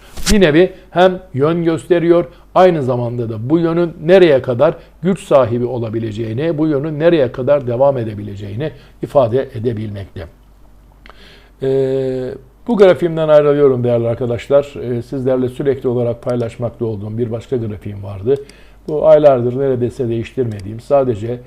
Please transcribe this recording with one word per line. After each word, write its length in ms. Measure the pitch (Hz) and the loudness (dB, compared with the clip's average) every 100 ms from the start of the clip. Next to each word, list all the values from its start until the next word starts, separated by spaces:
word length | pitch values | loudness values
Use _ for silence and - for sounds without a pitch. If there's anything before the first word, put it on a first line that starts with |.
| - - - | -18 -8 0
Bir 80 | 208 | 2
nevi 320 | 175 147 180 - - | 4 4 2 -2 -6
hem 300 | 170 185 180 - | 2 2 2 -6
yön 300 | 127 143 170 | -2 0 0
gösteriyor, 600 | 165 160 - 170 165 170 170 - - 165 | 0 -2 0 0 4 2 0 -8 -4 4
aynı 280 | 185 165 | 4 4
zamanda 460 | 127 120 120 120 113 | 0 -2 -4 -6 -6
da 200 | 113 120 | -6 -2
bu 100 | 165 | 0
yönün 340 | 170 165 175 - | 2 0 -2 -4
nereye 380 | 151 190 175 135 | 4 6 6 4
kadar 340 | 123 120 151 165 - - | 0 0 0 0 -10 -6
güç 220 | 175 196 | -4 -4
sahibi 420 | - 147 120 120 120 | 2 2 2 0 -4
olabileceğini, 920 | 123 113 113 113 104 113 113 160 151 | -4 -6 -6 -6 -6 -6 -4 -4 -2
bu 100 | 160 | -2
yönün 320 | 139 151 151 | -2 -4 0
nereye 320 | 165 170 123 | 2 4 2
kadar 360 | - 127 143 120 | -2 0 0 0
devam 300 | 120 139 131 | 0 2 2
edebileceğini 720 | 113 104 104 101 101 104 156 - - - | -4 -8 -10 -12 -12 -8 -8 -10 -18 -12
ifade 480 | 135 - 117 123 131 117 | -2 0 2 0 -4 -6
edebilmekte. 720 | 117 107 107 101 101 - 82 - _ _ - - - - - - - - - _ | -6 -4 -6 -10 -12 -14 -16 -18 _ _ -20 -20 -20 -20 -20 -20 -20 -20 -20 _
Ee, 680 | 135 135 135 135 131 131 127 - - _ - | -2 0 0 -2 -2 -4 -6 -10 -16 _ -4
bu 100 | 233 | 4
grafiğimden 500 | 196 175 175 160 156 | 4 4 0 0 4
ayrılıyorum 560 | 151 147 143 143 123 | 6 6 4 4 4
değerli 240 | 120 120 117 | 2 0 0
arkadaşlar. 640 | 113 123 120 - 139 139 143 | -2 -4 -4 0 0 0 -6
Ee, 200 | 127 123 | -6 -6
sizlerle 480 | 113 139 127 131 127 | -6 -4 -2 0 -2
sürekli 400 | 127 143 131 131 | -2 -2 -2 -2
olarak 320 | 123 120 117 | -2 -2 -4
paylaşmakta 640 | - 123 113 - 117 - 117 | -4 -4 -4 -6 -10 -6 -6
olduğum 320 | 104 107 110 | -6 -8 -6
bir 140 | 120 | -6
başka 260 | 113 - 127 | -6 -6 -6
grafiğim 460 | 113 101 107 101 | -6 -8 -12 -12
vardı. 320 | 98 98 98 139 - - - - - | -12 -8 -2 -4 -4 -20 -20 -18 -8
Bu 200 | 151 156 | 0 4
aylardır 520 | 151 147 131 123 123 | 6 6 2 0 -2
neredeyse 500 | 139 127 120 - 120 | -2 -2 -2 -4 -4
değiştirmediğim, 720 | 117 110 - 123 104 95 113 | -4 -6 -6 -6 -6 -12 -12
sadece 600 | - 143 131 107 113 120 | -2 0 0 -2 -6 -10